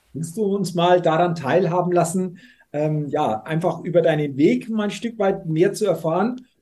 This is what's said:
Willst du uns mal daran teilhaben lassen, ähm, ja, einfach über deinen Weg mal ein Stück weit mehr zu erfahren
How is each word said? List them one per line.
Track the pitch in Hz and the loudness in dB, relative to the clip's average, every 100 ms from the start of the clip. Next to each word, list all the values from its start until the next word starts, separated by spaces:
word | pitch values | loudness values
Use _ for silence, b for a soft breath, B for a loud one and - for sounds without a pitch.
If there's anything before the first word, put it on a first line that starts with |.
| _ 143 | _ -10
Willst | 165 220 | -8 -4
du | |
uns | 202 202 190 | -2 0 -2
mal | 170 175 180 | 2 4 4
daran | 170 160 175 | 4 2 0
teilhaben | 165 131 160 175 180 180 | 0 0 2 2 0 0
lassen, | 175 165 185 185 175 B B B | 0 0 -2 -4 -8 B B B
ähm, | 147 151 151 143 | -4 -2 -2 -2
ja, | 147 139 110 | -2 0 -2
einfach | - 160 175 165 | -4 -2 -2 -2
über | 185 165 | 0 2
deinen | 165 151 147 131 | 4 2 -2 2
Weg | 160 247 214 | 2 2 -2
mal | 220 | -4
ein | 208 | -4
Stück | 175 233 220 | -4 -8 -2
weit | 190 190 | -2 0
mehr | 160 156 196 | -2 0 2
zu | - | 2
erfahren | 208 160 160 175 226 247 B B | -2 -2 -2 0 -2 -4 B B